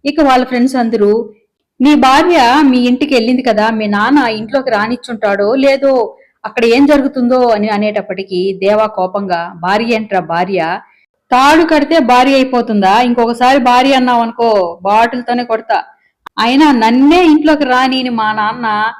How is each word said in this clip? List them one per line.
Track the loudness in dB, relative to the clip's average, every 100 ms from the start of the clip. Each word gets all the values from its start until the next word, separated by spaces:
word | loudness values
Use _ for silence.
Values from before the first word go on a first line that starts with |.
ఇక | -4 0
వాళ్ళ | 2 2
ఫ్రెండ్స్ | 0 -2 0 0
అందరూ, | -2 0 0 0 -4 _ _ _ _ _
"మీ | 0
భార్య | 2 4 4 2 2 2 4
మీ | 2 2
ఇంటికి | 0 -2 0
వెళ్ళింది | -2 0 -2
కదా, | 0 0 -2
మీ | -2 -4
నాన్న | -2 0 0
ఇంట్లోకి | 0 -6 -6 -6 -2
రానిచ్చుంటాడో | -4 -2 -6 -8 -6 -4 -2 0
లేదో, | 0 0 2 0 0 -2 -8 _ _
అక్కడ | -10 -2
ఏం | 0 2 4
జరుగుతుందో" | 2 0 -2 0 2 2
అని | 0 -2
అనేటప్పటికీ | -2 -2 -4 -6 -10 -6 -4 -4 -2
దేవా | 0 0 -2
కోపంగా, | -2 -4 -4 -4 -6 -6 -8
"భార్య | -4 -2 -2
ఏంట్రా | -4 -2 -6
భార్య? | -4 -4 -2 -4 -4 -6 _ _ _ _ _
తాడు | 2 4 4
కడితే | 2 0 2 0
భార్య | 4 2 4
అయిపోతుందా? | 2 2 -2 -2 0 2 2
ఇంకొకసారి | 0 0 -2 0 2 2
భార్య | 2 2 2
అన్నావు | 2 2 0
అనుకో | -2 -2 0 0 -2 -4
బాటిల్‌తోనే | -2 0 0 -2 -6 -6
కొడతా. | -4 -6 -4 -6 -6 _ _ _ -14 -4
అయినా | 0 2 2
నన్నే | 2 2 4 4 4
ఇంట్లోకి | 4 2 2 0
రానిని | 0 0 0 -2 -4
మా | -4 -4
నాన్న | -2 -4 -4 -4 -4 -4